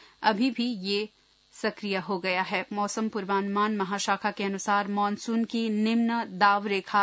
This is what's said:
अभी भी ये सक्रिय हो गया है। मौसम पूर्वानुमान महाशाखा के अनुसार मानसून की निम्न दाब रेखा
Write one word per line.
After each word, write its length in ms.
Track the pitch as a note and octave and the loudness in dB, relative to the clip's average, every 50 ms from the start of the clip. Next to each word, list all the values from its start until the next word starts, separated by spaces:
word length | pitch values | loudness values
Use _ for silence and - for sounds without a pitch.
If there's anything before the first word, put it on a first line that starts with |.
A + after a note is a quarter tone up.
| - - _ _ | -20 -20 _ _
अभी 280 | - A3+ G#3+ G3 B3 C4+ | 0 0 2 4 2 0
भी 220 | A#3 A#3+ A#3 B3 A#3 F#3 F#3 | 2 0 -2 -2 -2 -4 -4
ये 240 | G3 G3+ G3+ G#3+ G#3+ _ _ _ _ _ _ _ _ - | -2 -2 -2 -2 -4 _ _ _ _ _ _ _ _ -14
सक्रिय 420 | - - G#3+ G#3 - G#3+ G3+ F#3+ F#3+ | -4 -4 -4 -4 -4 -6 -4 -2 -2
हो 200 | D#3+ F3+ G3 F3 | -2 -4 -6 -4
गया 240 | F#3 F#3 F3+ F3+ | -2 0 0 0
है। 220 | F#3 F#3+ G3+ F#3 F#3 - | 0 0 -2 -4 -2 -4
मौसम 360 | G#3 G3+ G3+ G3+ - A3+ A3 G#3+ | -2 -2 -2 -2 -2 -2 -2 -2
पूर्वानुमान 680 | A3+ G#3 F#3+ F#3+ G3 G3 G3+ G3+ G3 G#3 G#3 G#3+ A3 | -2 -4 -2 0 0 0 0 0 2 2 2 2 2
महाशाखा 540 | G3+ F#3+ F3+ G3+ G3+ - G#3+ G3 - - G#3 | 0 -2 -2 -2 -2 0 0 0 0 0 -4
के 140 | - - G3 | -2 -2 -4
अनुसार 440 | G3 G3 F#3+ - G#3+ G3+ G3+ G3+ G3+ | -4 -4 -4 0 2 2 2 2 0
मानसून 540 | G3+ G3+ G3+ G3+ G#3 G3 - A#3 A3+ A3+ A3+ | 0 0 0 0 0 -4 -4 -2 0 0 0
की 240 | - A#3 A3+ A3+ A3 | 0 -2 -2 0 0
निम्न 680 | G#3 G#3+ G#3+ A3 A#3 A#3 A#3 A3+ A#3 A#3 A3 - F#3 F3+ | 0 2 2 2 4 2 2 2 0 -2 -4 -6 2 4
दाब 280 | G#3 G3+ G3+ G#3 G3+ | 6 6 6 4 2
रेखा 360 | G#3+ G3+ F#3+ - - - G3+ | 0 -2 -2 -2 0 2 4